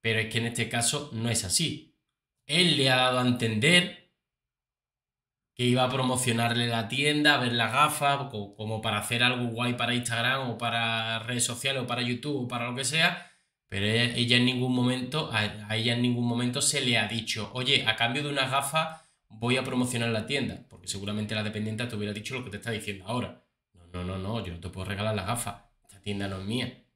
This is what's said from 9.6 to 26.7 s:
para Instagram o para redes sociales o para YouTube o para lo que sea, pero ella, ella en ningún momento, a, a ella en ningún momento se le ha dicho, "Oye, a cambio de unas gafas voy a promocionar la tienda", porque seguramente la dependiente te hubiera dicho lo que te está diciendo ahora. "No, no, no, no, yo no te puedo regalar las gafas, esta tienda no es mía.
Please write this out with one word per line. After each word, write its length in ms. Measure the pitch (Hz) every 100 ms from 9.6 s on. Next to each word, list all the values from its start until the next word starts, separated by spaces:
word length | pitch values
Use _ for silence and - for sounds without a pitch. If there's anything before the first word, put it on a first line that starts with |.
| 123 120
para 180 | 120
Instagram 560 | 120 120 117 120 135 131
o 60 | 107
para 640 | 117 117 113 113 113 113
redes 240 | 113 120
sociales 400 | 120 117 135 135
o 40 | 123
para 140 | 120
YouTube 440 | 123 120 147 143 120
o 20 |
para 220 | 123 120
lo 60 | 123
que 100 | 135
sea, 420 | 160 170 170 - _ _ _ _
pero 180 | 98 104
ella, 300 | 113 120 123
ella 220 | 117 123
en 80 | 123
ningún 280 | 127 127
momento, 560 | 127 123 127 123 151 -
a, 80 | 110 104 - -
a 60 | 113
ella 180 | 117
en 80 | 120
ningún 240 | 123 120 120
momento 360 | 120 123 135
se 200 | 135 147
le 160 | 127 117
ha 100 | 104
dicho, 420 | 113 - 110 104
"Oye, 320 | 123 127 135 -
a 80 | 110
cambio 280 | 120 147
de 60 | 147
unas 200 | 143 127
gafas 500 | 135 139 160 165 - _ _ _
voy 280 | 110 120 131
a 60 |
promocionar 460 | 123 127 123 120 117
la 160 | 110 107
tienda", 400 | 139 110 92 -
porque 180 | - -
seguramente 480 | 101 101 107 104 110
la 80 |
dependiente 420 | 104 104 110 110 120
te 100 | 107
hubiera 180 | 104
dicho 200 | 101 101 131
lo 80 |
que 60 | 127
te 60 | 101
está 140 | 117
diciendo 340 | 107 104 98 92
ahora. 360 | 123 98 - _ _ _
"No, 120 | _ 87
no, 160 | 87
no, 140 | 90 95
no, 280 | 95 113 92
yo 80 |
no 60 | 85
te 100 | 87
puedo 160 | 92 92
regalar 280 | 98 107 107
las 120 | 92
gafas, 280 | 123 - - _ _
esta 180 | _ -
tienda 260 | 104 101 98
no 100 | 95
es 60 | 95
mía. 380 | 123 127